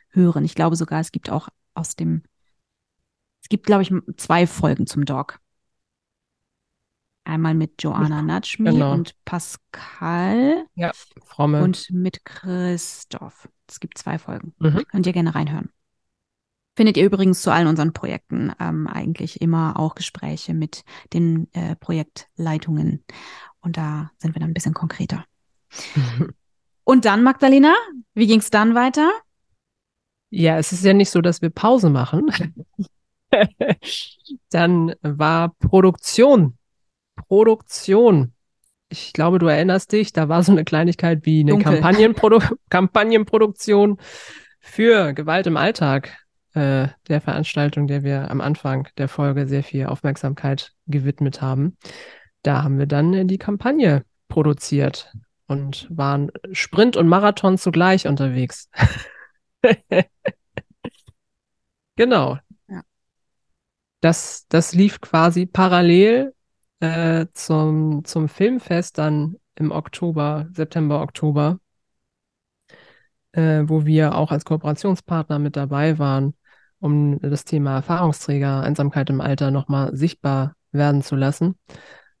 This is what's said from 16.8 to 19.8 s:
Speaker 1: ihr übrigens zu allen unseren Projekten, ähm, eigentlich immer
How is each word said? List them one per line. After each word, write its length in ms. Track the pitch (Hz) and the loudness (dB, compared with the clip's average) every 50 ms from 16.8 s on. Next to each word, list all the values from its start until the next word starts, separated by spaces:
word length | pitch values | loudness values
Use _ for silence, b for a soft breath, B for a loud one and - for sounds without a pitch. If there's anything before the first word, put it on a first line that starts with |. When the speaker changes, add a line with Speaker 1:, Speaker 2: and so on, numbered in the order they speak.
| 220 214 - | 2 4 4
Speaker 1:
ihr 80 | 147 185 | 4 4
übrigens 380 | 202 202 190 196 185 180 - | 2 4 2 2 2 2 2
zu 80 | - 175 | 0 0
allen 160 | - 165 170 | 2 2 2
unseren 260 | 156 160 160 147 165 | 2 2 2 0 -2
Projekten, 600 | 165 - - - - - - _ - - - - - - | -2 -4 -8 -10 -10 -12 -10 _ -6 -6 -6 -6 -6 -6
ähm, 260 | 170 170 160 156 156 | -6 -6 -6 -6 -6
eigentlich 540 | - - - - 156 165 - - 160 - - | -8 -8 -8 -8 -8 -8 -8 -10 -12 -8 -4
immer 400 | 165 165 165 165 160 156 - - | -2 0 0 0 0 -2 -2 -4